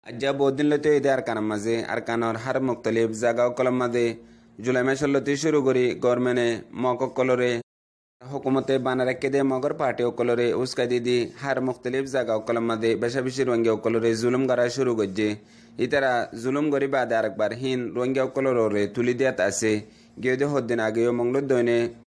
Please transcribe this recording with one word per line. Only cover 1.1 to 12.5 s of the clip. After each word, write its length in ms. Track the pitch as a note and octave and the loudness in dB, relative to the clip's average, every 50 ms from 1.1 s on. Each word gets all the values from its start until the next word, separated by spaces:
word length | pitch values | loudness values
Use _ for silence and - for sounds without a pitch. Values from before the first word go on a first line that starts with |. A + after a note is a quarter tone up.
| C3+ | 2
আরকানের 300 | B2+ A#2+ A#2+ A2+ A2 G#2+ G#2+ | 2 0 -2 -2 -2 -2 -2
মাঝে 240 | G#2+ G#2 G2+ A2+ A#2 A#2 G#2+ - G2 | -2 -2 -2 -2 -2 -2 -2 -4 -4
আরকানের 420 | A2+ - - A#2 A#2 A#2 A2+ A2 A2+ A#2 | -4 -4 -2 -2 0 0 -2 -2 -4 -4
হার 140 | C3+ B2+ C3+ C3 | -2 -2 -2 0
মুখতলিফ 420 | C3 A#2+ A2 - A2+ A2+ A2+ A2+ A2+ A2+ G#2+ A#2+ | -2 -2 -2 -2 0 2 2 2 0 0 0 0
জায়গা 200 | A#2+ A#2 A#2+ A#2+ B2 | 0 2 2 0 0
অকলম 260 | A#2+ - B2+ B2+ B2+ B2+ | 2 0 0 2 2 0
মাঝে 240 | B2 A#2+ A#2 A#2+ A#2+ A#2 A#2 A#2 - - - - - - - - A2 | 0 0 0 2 0 0 -2 -6 -14 -20 -20 -20 -20 -20 -18 -6 -2
জুলাই 200 | B2 B2+ B2+ B2 | 0 0 2 2
মাসের 220 | C3+ C3+ C3+ D3 C#3+ C#3 | 0 0 0 0 0 0
লইতে 200 | C#3 A#2+ C#3 C#3+ C#3 D3 | 0 0 0 -4 0 0
শুরু 160 | D#3+ D3+ D3 C3 | 2 2 2 2
করি 180 | C3+ B2+ B2 B2 B2 - - - | 2 2 2 2 0 0 0 0
গভর্নমেন্টে 440 | B2 B2 B2 B2+ B2+ B2 A#2+ A#2+ A#2 A#2 G2+ - - - A#2+ | 0 2 2 0 0 0 2 0 0 -2 -4 -8 -12 -8 -4
মক 180 | B2 B2+ B2 A#2+ C3 | -2 -2 0 -2 -4
অকলরে 440 | B2+ - C3+ B2+ B2+ B2+ B2 B2 B2 A#2+ A#2 A#2+ _ _ _ _ _ _ _ _ _ _ _ | -4 -2 -2 2 2 2 2 2 0 0 -2 -6 _ _ _ _ _ _ _ _ _ _ _
হুকুমতে 520 | B2 C3 C#3+ C3+ C3+ C3+ C3 C#3 C3+ - C3+ C3 B2 | -16 -10 -10 -4 -2 0 0 0 2 2 0 0 0
বানা 180 | C3 B2+ B2+ B2+ B2+ | 0 0 0 0 0
রাখে 200 | C3 B2+ - C3+ C3 | -2 -2 -2 0 0
দে 60 | C#3 C#3 C3+ | 2 2 2
মগর 220 | C3 C3 B2+ D3 - - | 0 0 -2 -2 -2 -2
পার্টি 240 | D3+ C3 A2+ A#2+ A#2+ A#2+ | -2 -2 0 0 -2 -2
অকলরে 380 | A#2 A#2 A#2+ B2 A#2+ A#2 A#2+ A#2+ F2 G2 | 0 0 0 0 2 2 2 0 0 0
উস্কা 240 | B2+ B2 - - B2 A#2+ | -2 -2 -2 -2 -2 0
দি 80 | B2 B2 A#2 | 0 -2 0
দি 100 | B2 B2 B2 A#2 - - - | 0 0 0 0 -2 -8 -10
হার 160 | C#3 C#3 C3+ B2+ B2+ | -6 -4 -4 -2 -2
মুখতলিফ 380 | B2+ B2 - - B2 B2+ C3+ C3+ C3+ B2+ | -4 -6 -6 -6 -4 -4 -4 -4 -2 -2
জায়গা 200 | C3 A#2+ A2 A2 A2 | -2 0 0 -2 -2
অকলম 260 | A2 - | 0 -2